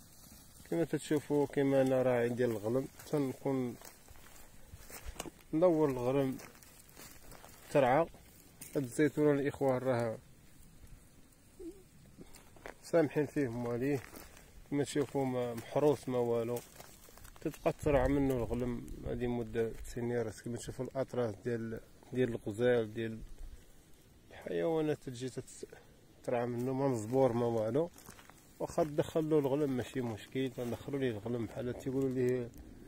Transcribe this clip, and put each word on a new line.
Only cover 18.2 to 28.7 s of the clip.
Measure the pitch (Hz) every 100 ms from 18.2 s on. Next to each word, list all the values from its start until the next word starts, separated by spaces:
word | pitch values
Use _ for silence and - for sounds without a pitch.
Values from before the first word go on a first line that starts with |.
| 135 131
الغلم | 110 120 123 120 135 - 131
هادي | 123 120
مدة | 120 110 113 113 107
سنيرات. | - 123 120 120 110 -
كما | 123 117
تشوفوا | - -
الأطراف | 127 135 123 123 117 98
ديال، | 123 117 113 110 - - -
ديال | 127 123
الغزال، | 113 117 104 123 120 110
ديال | 113 113 110 - - - - - - - - - - -
الحيوانات | - - 170 170 160 151 147 -
تجي | 120 127
تت-، | 131 - - - - - - - -
ترعى | - 120 120
منه، | 120 127
ما | 131 139
مزبور | 120 107 131 131
ما | 117 120
والو. | 113 110 127 175 - - - - - - -
واخا | 165